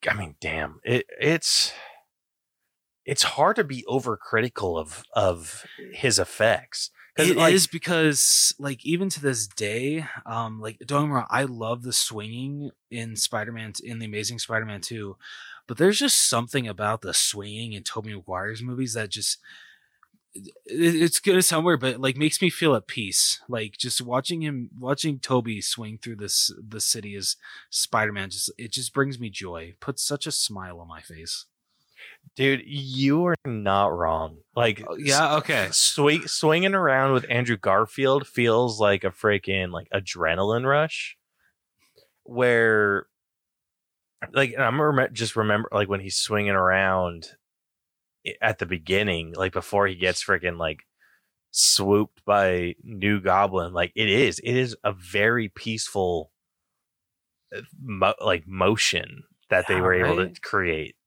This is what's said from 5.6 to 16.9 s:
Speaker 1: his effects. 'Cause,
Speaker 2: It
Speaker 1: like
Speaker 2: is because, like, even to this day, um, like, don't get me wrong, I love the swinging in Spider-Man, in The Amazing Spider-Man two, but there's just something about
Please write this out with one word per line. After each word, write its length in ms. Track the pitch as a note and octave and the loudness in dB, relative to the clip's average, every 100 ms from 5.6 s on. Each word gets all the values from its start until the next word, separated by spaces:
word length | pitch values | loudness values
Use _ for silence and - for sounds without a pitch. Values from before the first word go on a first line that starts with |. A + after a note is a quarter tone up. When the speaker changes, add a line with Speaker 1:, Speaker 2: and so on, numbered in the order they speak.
| - - - | -18 -18 -16
Speaker 1:
his 260 | - C3+ G#2 | -4 0 2
effects. 720 | F#2 - A2+ G#2+ - - - _ - - | 0 2 2 2 -2 -10 -12 _ -16 0
'Cause, 140 | E3 | 2
Speaker 2:
It 60 | D#3+ | 6
Speaker 1:
like 180 | E3 | 6
Speaker 2:
is 120 | F#3 E3+ | 6 4
because, 880 | E3 - E3+ D#3+ C#3 - - - - | -2 -2 2 2 4 4 4 4 0
like, 240 | C#3+ B2+ | -6 -8
even 240 | C#3 E3+ G3 | -2 -2 -2
to 120 | D#3+ | -2
this 280 | C#3+ B2 G#2+ | -2 -2 -4
day, 580 | - G#2 A2 C3 D#3 D3+ - | -6 -4 -2 -4 -4 -6 -12
um, 360 | - A2+ A2+ A2 | -8 -6 -6 -8
like, 180 | A2 G#2+ A#2 | -12 -12 -2
don't 160 | C#3+ | 0
get 40 | D3+ | 2
me 60 | |
wrong, 120 | C#3 A2+ | 0 0
I 140 | A#2 | -2
love 380 | C3+ A#2+ A2 A#2+ | -2 -4 -6 -6
the 100 | B2 | -4
swinging 800 | A#2 - A2 G#2+ A#2 C3+ C#3+ C#3+ - _ | -2 -2 -6 -10 -8 -8 -8 -12 -14 _
in 260 | A#2 A2+ G#2+ | -10 -10 -4
Spider-Man, 560 | - A2+ G#2+ A#2 A2 G2+ | -4 -4 -6 -10 -12 -12
in 160 | - A#2 | -12 -12
The 80 | A2 | -8
Amazing 320 | G#2 G#2+ A#2 | -6 -6 -8
Spider-Man 440 | - A2 A2 G2+ | -6 -4 -4 -10
two, 340 | - A#2 G#2 G2 - - - - _ | -10 -10 -10 -14 -18 -18 -18 -20 _
but 120 | A2+ | 2
there's 200 | F3 G#3 | 4 4
just 300 | C#4 - - | 2 2 2
something 400 | A#2+ A#2+ C#3+ A#2 | 2 0 -4 -4
about 320 | F#2+ G#2 | -4 -2